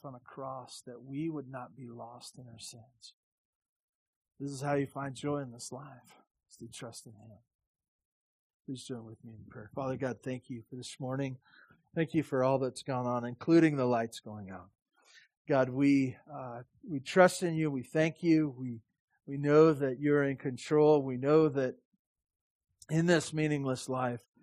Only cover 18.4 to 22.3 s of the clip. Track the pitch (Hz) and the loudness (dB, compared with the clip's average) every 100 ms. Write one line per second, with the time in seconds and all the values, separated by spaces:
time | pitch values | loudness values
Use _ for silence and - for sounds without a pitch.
18.4 | 151 127 127 113 - _ _ _ - 139 | 4 -2 -8 -10 -14 _ _ _ -10 -4
19.4 | 147 151 160 139 139 127 147 143 139 131 | 4 8 8 6 0 0 2 2 2 -2
20.4 | 143 123 - 151 151 151 135 127 135 156 | -6 -8 0 4 6 6 2 -2 4 4
21.4 | 156 135 127 127 _ _ _ _ _ | 4 2 -2 -4 _ _ _ _ _